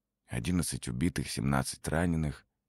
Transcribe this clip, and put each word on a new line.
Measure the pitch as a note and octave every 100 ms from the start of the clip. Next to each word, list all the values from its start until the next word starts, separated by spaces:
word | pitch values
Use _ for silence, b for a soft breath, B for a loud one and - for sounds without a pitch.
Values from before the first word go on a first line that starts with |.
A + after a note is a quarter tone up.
| _ _ _
одиннадцать | A#1+ A#1 F2+ - B1 B1+
убитых, | B1 F2 - B1+
семнадцать | - C2 C2+ - - -
раненых. | D#2 F2 D#2+ D2+ - - _